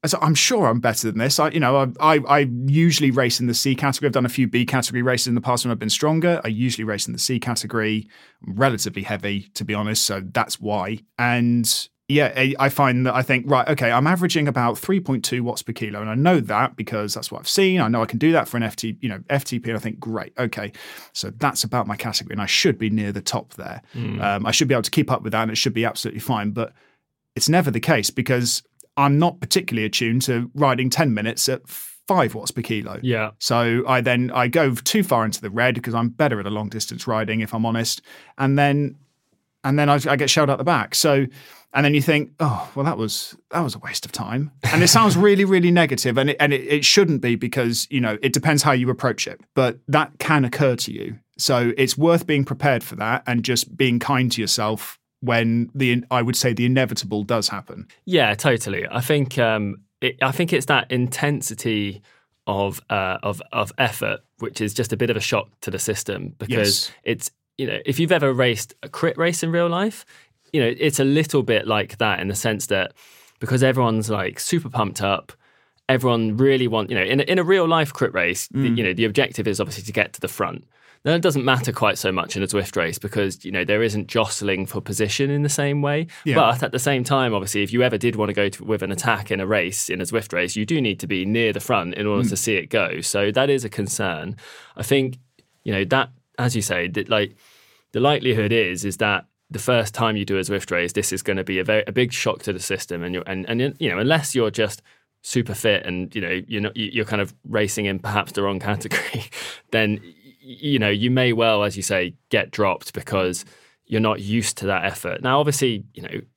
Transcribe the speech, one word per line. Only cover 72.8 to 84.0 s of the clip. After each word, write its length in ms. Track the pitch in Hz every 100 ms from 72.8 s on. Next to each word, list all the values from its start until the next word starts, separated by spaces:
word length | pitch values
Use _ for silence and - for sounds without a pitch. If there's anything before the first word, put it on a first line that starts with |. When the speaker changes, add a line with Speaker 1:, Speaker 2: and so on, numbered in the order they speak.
| 90 - - - - _
Speaker 2:
because 240 | 120 127
everyone's, 480 | 131 131 120 110 107
like, 280 | 104 92 -
super 300 | - 170 139
pumped 340 | 123 101 -
up, 300 | 98 90 - - _ _ _ _ -
everyone 480 | 131 127 117 113 107
really 320 | 135 135 120
want, 220 | 110 98
you 60 | 110
know, 60 |
in 180 | 92 135
a, 20 |
in 140 | - 185
a 60 |
real 220 | 170 190 165
life 260 | 165 147
crit 200 | - 113
race, 340 | 90 87 90 -
the, 200 | 135 135
Speaker 1:
Mm. 60 | 117
Speaker 2:
you 80 |
know, 80 | 101
the 120 | 90
objective 420 | 113 104 120 - 110
is 120 | 95
obviously 240 | 107 117
to 80 | 104
get 200 | 104 101
to 60 | -
the 80 | 92
front. 360 | - 90 85 - _ _ _
Now, 100 | -
it 80 | 170
doesn't 220 | 175 143
matter 280 | 127 127 127
quite 260 | - 110 92
so 140 | 98
much 240 | 92 - 101
in 80 |
a 20 | 95
Zwift 300 | 104 95 -
race 200 | 82 82
because, 480 | 101 107 98 90
you 60 | 90
know, 140 | 95
there 180 | 90 107
isn't 240 | 113 104